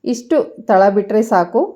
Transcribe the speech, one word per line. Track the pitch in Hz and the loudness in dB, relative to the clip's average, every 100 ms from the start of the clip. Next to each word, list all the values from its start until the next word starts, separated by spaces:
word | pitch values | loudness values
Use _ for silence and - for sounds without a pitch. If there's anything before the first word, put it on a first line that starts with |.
| - | -8
ಇಷ್ಟು | 240 - 311 - - - | -10 -2 -2 -2 -12 0
ತಳ | 190 196 202 | 4 4 0
ಬಿಟ್ಟರೆ | 196 214 214 | -2 -2 0
ಸಾಕು. | 196 175 226 392 | 0 0 -2 -4